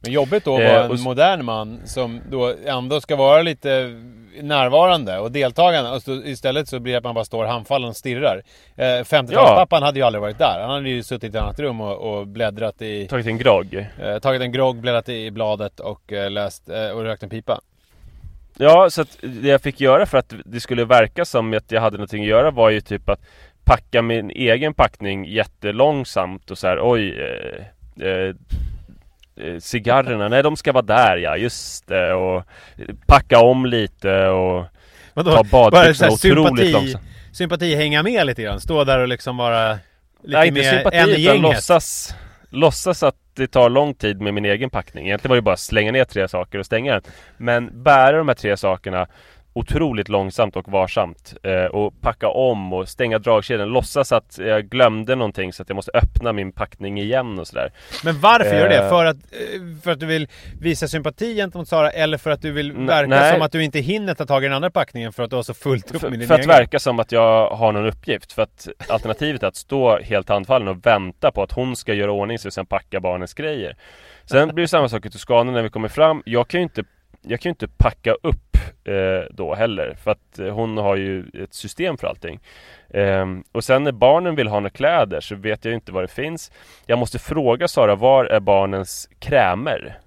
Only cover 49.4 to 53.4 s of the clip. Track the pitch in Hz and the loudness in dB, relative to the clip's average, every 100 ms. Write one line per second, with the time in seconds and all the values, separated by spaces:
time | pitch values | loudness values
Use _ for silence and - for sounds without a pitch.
49.4 | _ - 113 151 160 110 98 104 95 92 | _ -10 -4 -2 -2 -2 -2 -2 -2 -2
50.4 | 107 95 92 98 92 - 92 85 - - | -4 -4 -4 -2 0 0 -4 -6 -20 -12
51.4 | 98 95 92 104 104 - - 113 110 - | -4 -2 -2 -2 -4 -4 -6 -2 -4 0
52.4 | 131 110 92 92 95 - 123 110 104 110 | -2 -2 -6 -6 -8 -4 -2 -2 2 0